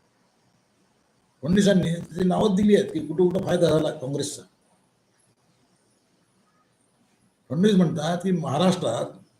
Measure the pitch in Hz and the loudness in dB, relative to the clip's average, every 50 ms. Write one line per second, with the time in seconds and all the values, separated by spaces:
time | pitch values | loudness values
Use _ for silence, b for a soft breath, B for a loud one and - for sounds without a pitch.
0 | _ _ _ _ _ _ _ _ _ _ _ _ _ _ _ _ _ _ _ _ | _ _ _ _ _ _ _ _ _ _ _ _ _ _ _ _ _ _ _ _
1 | _ _ _ _ _ _ _ _ - 143 185 208 190 185 196 185 156 165 170 170 | _ _ _ _ _ _ _ _ -4 -2 2 2 4 4 4 2 2 -2 -4 -6
2 | - - 147 170 185 180 175 180 208 220 190 185 208 208 208 196 - - - 160 | -8 -12 -6 -4 -2 0 0 0 0 0 0 2 2 4 4 4 2 0 -4 -8
3 | 151 151 165 165 180 180 175 185 - - 170 175 170 160 156 156 151 151 127 - | -8 -6 0 2 2 2 2 -2 -4 -2 0 2 2 2 2 2 0 -2 -6 -8
4 | - 127 139 139 139 - - - - _ _ _ _ _ _ _ _ _ _ _ | -8 -8 -6 -6 -6 -6 -8 -12 -18 _ _ _ _ _ _ _ _ _ _ _
5 | _ _ _ _ _ _ _ _ _ _ _ _ _ _ _ _ _ _ _ _ | _ _ _ _ _ _ _ _ _ _ _ _ _ _ _ _ _ _ _ _
6 | _ _ _ _ _ _ _ _ _ _ _ _ _ _ _ _ _ _ _ _ | _ _ _ _ _ _ _ _ _ _ _ _ _ _ _ _ _ _ _ _
7 | _ _ _ _ _ _ _ _ _ - 123 160 185 220 208 185 180 156 - 165 | _ _ _ _ _ _ _ _ _ -8 -2 2 4 4 6 4 4 2 0 -4
8 | 147 160 175 170 175 190 185 165 147 131 123 147 175 185 - - - 117 113 131 | -4 -4 -4 -2 -2 -2 -2 -2 -2 -4 -2 0 2 2 0 0 -2 -4 -4 -4
9 | 147 - - - - _ _ | -6 -8 -10 -18 -20 _ _